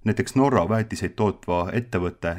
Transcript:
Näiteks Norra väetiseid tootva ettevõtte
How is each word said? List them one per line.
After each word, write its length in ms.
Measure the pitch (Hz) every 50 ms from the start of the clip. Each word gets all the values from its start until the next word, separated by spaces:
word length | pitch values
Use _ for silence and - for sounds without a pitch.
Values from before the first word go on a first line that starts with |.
| -
Näiteks 320 | 107 104 - 104 - - 131
Norra 300 | 131 139 127 104 85 90
väetiseid 500 | 110 113 110 110 - - 101 85 - -
tootva 540 | 110 101 90 - - - 90 87 87 95
ettevõtte 640 | - 117 120 123 - 92 87 87 85 _ - 85 85